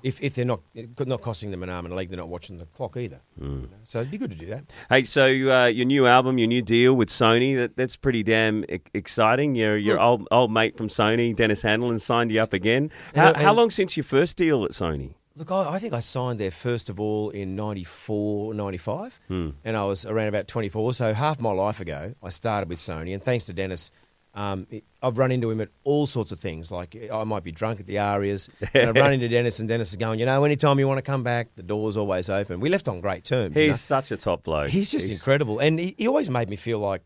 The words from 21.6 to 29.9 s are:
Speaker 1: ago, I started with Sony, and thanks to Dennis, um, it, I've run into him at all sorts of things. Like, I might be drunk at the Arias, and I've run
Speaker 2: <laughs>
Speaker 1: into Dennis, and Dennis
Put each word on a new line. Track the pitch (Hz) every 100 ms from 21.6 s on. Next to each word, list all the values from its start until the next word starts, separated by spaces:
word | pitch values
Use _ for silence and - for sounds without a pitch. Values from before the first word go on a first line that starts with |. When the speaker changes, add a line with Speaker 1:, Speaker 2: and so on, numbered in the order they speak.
| 101 104
Speaker 1:
ago, | 87 71 85 -
I | 87
started | - 117 104 85
with | 85
Sony, | - 82 85
and | 98
thanks | 127 120 -
to |
Dennis, | 90 95 90 - _ _ _ _
um, | 101 101 95 -
it, | 110 _ _
I've | 131 117
run | 131
into | 127 117
him | 110
at | 104 _
all | 139 147 143
sorts | 123 101
of | 90
things. | 98 80 82
Like, | 87 87 110 110
I | 110
might | 110 107
be | 85
drunk | 80 110 104
at | 95
the | 101
Arias, | 101 101 101 101 - _ 101
and | 135 120
I've | 113
run | 139
Speaker 2:
<laughs> | 135
Speaker 1:
into | 120
Dennis, | 120 120 110
and | 110
Dennis | 117 101